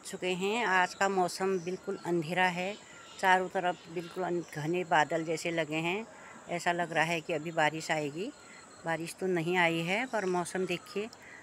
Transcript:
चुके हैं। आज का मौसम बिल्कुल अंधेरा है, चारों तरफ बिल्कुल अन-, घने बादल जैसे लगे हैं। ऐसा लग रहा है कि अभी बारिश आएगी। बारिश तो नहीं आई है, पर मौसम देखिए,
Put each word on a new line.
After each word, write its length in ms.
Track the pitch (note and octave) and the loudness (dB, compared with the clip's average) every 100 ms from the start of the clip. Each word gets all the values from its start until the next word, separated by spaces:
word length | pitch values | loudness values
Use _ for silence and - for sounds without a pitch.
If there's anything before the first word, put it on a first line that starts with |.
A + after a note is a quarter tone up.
| - | -4
चुके 220 | F#3+ F3+ | -6 -2
हैं। 300 | F3+ G3 A3+ G#3+ | 0 0 0 2
आज 280 | F#3 F3+ | 4 4
का 140 | - G3 | 2 2
मौसम 420 | F#3+ F3 - F#3+ F#3+ | 4 0 0 0 0
बिल्कुल 400 | E3+ F#3 - G3 F3+ | -2 -6 -6 -6 -2
अंधेरा 380 | F3 D3+ F3+ F#3 | 0 0 2 2
है, 260 | F3 F#3 G#3+ - - - - | 2 -4 -6 -12 -20 -18 2
चारों 280 | F#3+ F#3 F#3 | 6 6 6
तरफ 340 | F#3+ F3+ F3 E3+ | 0 -2 -2 -6
बिल्कुल 300 | E3 E3+ F#3 | -8 -8 -4
अन-, 160 | F3 F3 D#3 D#3 | -2 -2 -4 -4
घने 280 | D3+ F3+ | -2 -2
बादल 400 | E3+ E3+ D3 E3 | 4 4 4 2
जैसे 260 | D#3+ D#3+ F3 | -2 -4 -2
लगे 260 | E3 D3+ D#3 | -2 -2 -2
हैं। 280 | E3 G3 A3+ - - - - | -2 -2 -6 -14 -18 -16 -8
ऐसा 240 | E3+ F3 | -4 0
लग 200 | F3 E3+ | 0 0
रहा 120 | D#3+ | 2
है 160 | D#3+ E3+ | 2 0
कि 120 | D3+ | -2
अभी 180 | D#3+ D#3+ | -4 -2
बारिश 400 | E3 D3+ D#3 - | 2 2 2 -2
आएगी। 400 | D#3+ D3 D3+ A3+ - - - - - | -2 -2 -4 -8 -10 -18 -20 -20 -10
बारिश 300 | E3 D#3+ E3 - | -4 -4 -4 -6
तो 60 | F#3+ | -2
नहीं 300 | F3+ D#3+ F3+ | 0 2 4
आई 240 | E3+ E3 | 4 2
है, 240 | E3 G3+ B3+ | 0 -2 -2
पर 200 | A3 F#3+ | -2 0
मौसम 380 | F3+ E3+ F#3 F#3 | 0 -2 -2 -2
देखिए, 420 | F3 - G3 A3 - - - | -4 -6 -8 -8 -10 -20 -20